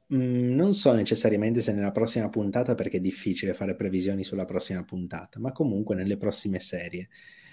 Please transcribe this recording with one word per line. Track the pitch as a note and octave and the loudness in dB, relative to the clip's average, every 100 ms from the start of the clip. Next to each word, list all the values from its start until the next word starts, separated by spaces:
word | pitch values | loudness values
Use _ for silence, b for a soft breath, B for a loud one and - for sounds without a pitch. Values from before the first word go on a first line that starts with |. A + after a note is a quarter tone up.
| - | -2
mm, | C3+ B2+ B2 B2 C3 | 0 2 2 2 4
non | G3 | 4
so | G3 C#3 | 4 6
necessariamente | A2+ G2 A2 A2+ G#2 A2 A#2 | 6 4 2 4 4 2 2
se | A2+ | 0
nella | G#2 G2+ | 0 0
prossima | A2 A2 A#2 G#2 | 0 0 0 -2
puntata, | A2 G2+ A#2+ - A#2+ | 0 0 0 0 0
perché | G2 F#2 | -2 -2
è | |
difficile | F#2+ - G2+ F#2 F#2+ | -2 -2 -2 -2 -2
fare | - G2 F2+ | -2 -4 -2
previsioni | G2 F#2 F#2+ G2 | -2 0 0 -2
sulla | F#2+ G2 F2+ | -4 -4 -4
prossima | F#2+ - F#2 | -4 -4 -6
puntata, | F2+ F#2 F2 E2 F#2 A2 | -6 -8 -6 -8 -12 -8
ma | B2+ | -6
comunque | C3+ D3 G2 G#2+ F#2+ | 0 0 0 0 -2
nelle | F#2+ G2+ | -2 -2
prossime | G#2+ - G#2 F#2 | -2 -2 -2 -4
serie. | - F2+ F2 F2+ F#2 b b b b | -4 -8 -6 -10 -12 b b b b